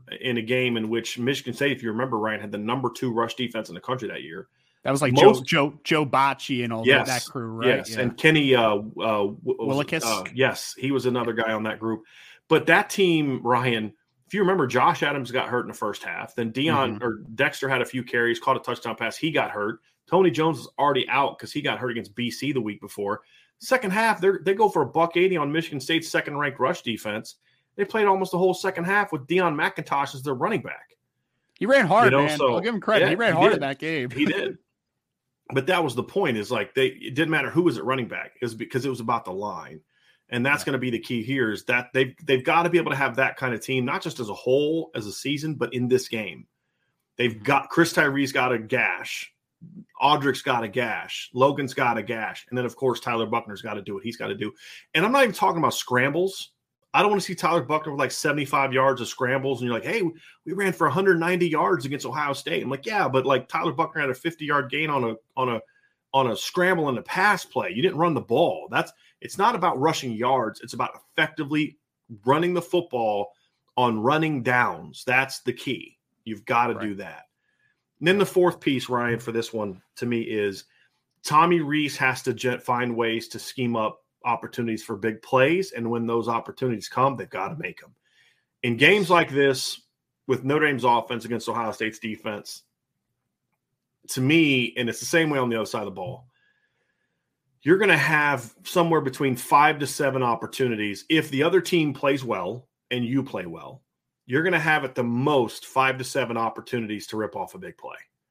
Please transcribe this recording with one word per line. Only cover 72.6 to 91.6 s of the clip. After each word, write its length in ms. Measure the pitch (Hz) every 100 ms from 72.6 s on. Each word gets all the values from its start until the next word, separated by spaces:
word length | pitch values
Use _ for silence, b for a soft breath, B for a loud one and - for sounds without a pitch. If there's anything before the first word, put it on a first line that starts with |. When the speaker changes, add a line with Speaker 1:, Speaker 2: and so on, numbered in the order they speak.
Speaker 1:
football 680 | 170 180 170 123 110 104 104 - _ _ _ -
on 220 | 123 110
running 440 | 113 156 160 147
downs. 600 | 120 123 113 85 78 69 -
That's 320 | 127 131 -
the 140 | -
key. 440 | 123 - 113 - _ _ _ -
You've 200 | 104 -
gotta 300 | 120 120 113
Speaker 2:
Right. 140 | 104
Speaker 1:
do 60 | 98
that. 280 | 90 78 - _ _ _ _ _ _ _
And 80 | 151
then 100 | 196
the 60 | 185
fourth 340 | 185 180 170
piece, 300 | - 131 -
Ryan, 300 | 123 120 117
for 120 | 120
this 220 | 113 113
one 280 | 113 101 92 _ -
to 100 | 120
me 160 | 117
is 440 | 113 110 101 95 - _ _ _ _ _
Tommy 380 | - 151 170 175
Rees 360 | 143 151 147 -
has 240 | 131 127
to 100 | -
gen-, 260 | 113 127 123
find 360 | - 123 123 117
ways 340 | 117 113 -
to 100 | 110
scheme 380 | - - 123 117
up 240 | 110 - _ _ 123
opportunities 580 | 113 110 - 117 107
for 140 | - 104
big 240 | 107 107
plays. 500 | - 131 135 175 190
And 180 | - 117
when 160 | 117 117
those 220 | 117 113
opportunities 640 | 117 117 - 131 110 -
come, 260 | - 135 127
they've 140 | 95
gotta 260 | 95 98 151
make 260 | 92 -
'em. 120 | - _ _ _ _ _ _ _
In 120 | 127 117
games 280 | 147 208
Speaker 2:
Yes. 60 | 175
Speaker 1:
like 200 | 175 156
this, 520 | 135 139 131 - - _ _ _ _ -
with 160 | 120
Notre 220 | 131 151 151
Dame's 180 | 135
offense 400 | 120 120 - 120
against 240 | 110 117 113
Ohio 240 | 113